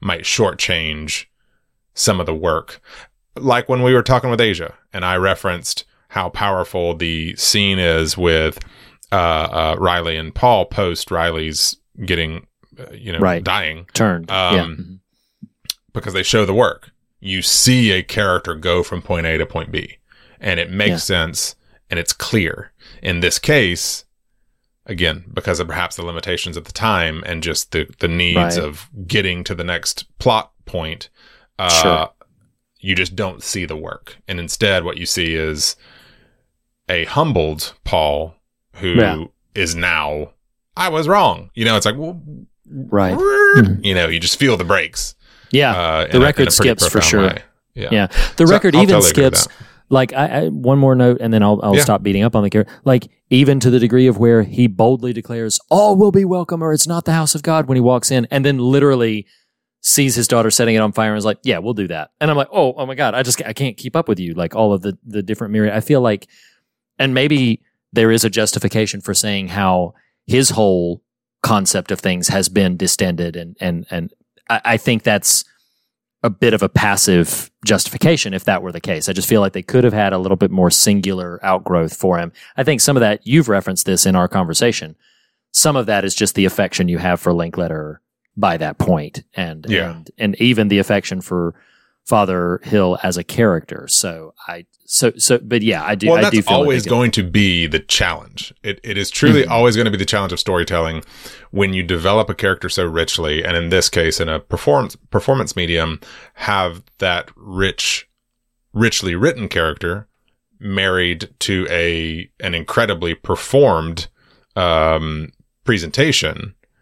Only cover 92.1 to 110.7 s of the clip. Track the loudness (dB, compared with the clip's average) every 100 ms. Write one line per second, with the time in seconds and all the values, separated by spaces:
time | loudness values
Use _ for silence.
92.1 | 0 2 0 -2 -4 -2 0 2 0 -4
93.1 | -4 -6 0 2 2 -4 -16 -4 -2 -2
94.1 | -10 -18 _ -16 -16 -18 _ -6 0 0
95.1 | 0 0 0 0 0 0 -2 -4 -2 2
96.1 | 4 4 2 2 2 2 0 0 0 2
97.1 | 0 0 2 2 2 0 -2 -2 -2 0
98.1 | -4 -10 -16 -16 -12 -10 -10 -8 -6 -6
99.1 | 2 6 6 4 4 4 4 0 0 -2
100.1 | -2 -2 -4 -2 -2 0 -2 -2 -6 -12
101.1 | -20 -20 -20 -10 -2 -2 -2 -2 -2 2
102.1 | 2 0 -2 -2 -2 -4 -4 -2 -2 -2
103.1 | -2 -2 -2 0 -2 0 0 2 0 0
104.1 | 0 -4 -6 -6 -4 2 0 0 -10 _
105.1 | -2 0 0 -2 -4 -2 0 -2 -6 -14
106.1 | -20 -20 -10 -2 -2 -2 -6 _ _ -2
107.1 | -2 -6 _ -10 -2 -2 -2 -4 -6 -8
108.1 | _ _ _ _ _ _ 0 0 0 -4
109.1 | 0 0 -2 -4 -2 -2 -2 -6 -6 -10
110.1 | _ _ _ _ _ -8